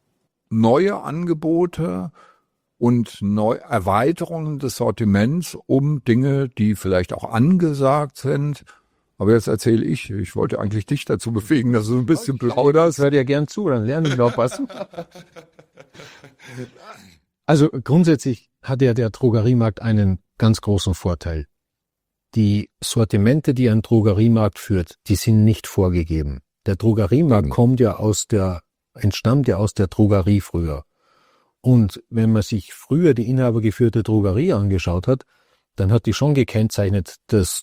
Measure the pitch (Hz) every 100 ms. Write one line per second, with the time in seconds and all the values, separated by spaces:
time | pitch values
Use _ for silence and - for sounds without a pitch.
0 | _ _ _ _ _ 113 113 135 190 202
1 | - 156 175 160 160 165 175 - 170 127
2 | 175 - _ _ _ _ _ - 120 120
3 | 110 - 98 104 107 - - 113 92 101
4 | 135 170 170 165 151 143 135 - 117 104
5 | 107 98 113 170 165 - - 135 143 147
6 | - 117 139 139 135 - 107 98 95 92
7 | 90 - - 113 139 185 165 139 135 147
8 | 147 - 131 143 147 143 - _ _ _
9 | _ - 98 113 - 113 - 113 - 143
10 | - 101 - - - - 104 107 - 143
11 | - 113 - 113 104 151 123 120 107 123
12 | 123 160 151 131 120 117 143 151 165 143
13 | 143 143 127 143 151 - 196 123 107 151
14 | 156 123 120 117 120 - 277 - - 170
15 | 170 180 - 165 160 _ 156 - - -
16 | 143 - 139 127 - 123 123 - 214 -
17 | 95 _ _ _ - 151 156 135 113 156
18 | 165 151 139 117 _ _ - 131 131 117
19 | 113 - 127 113 110 127 113 - 117 107
20 | 101 92 _ - 110 107 - 101 - 90
21 | 92 87 87 80 73 _ _ _ _ _
22 | _ _ _ 113 104 104 - _ - -
23 | 110 104 104 151 - 127 123 110 - 117
24 | 107 98 117 113 104 - - 98 85 -
25 | - 98 - 110 107 104 - - 92 87
26 | 82 80 71 64 - _ - 92 113 107
27 | 101 131 165 107 73 - 120 127 117 -
28 | 107 104 - 107 95 87 - _ _ -
29 | 107 - 110 139 127 92 104 - 95 -
30 | 107 101 87 101 - 87 82 69 - _
31 | _ _ _ _ _ _ 127 123 104 -
32 | - 117 110 110 101 107 - - - 143
33 | 175 120 113 131 123 113 110 - 117 113
34 | 107 110 98 95 180 123 101 95 87 87
35 | 107 131 - _ _ _ _ - 95 113
36 | - 110 143 139 113 - 110 - 101 101
37 | 85 - - 107 113 -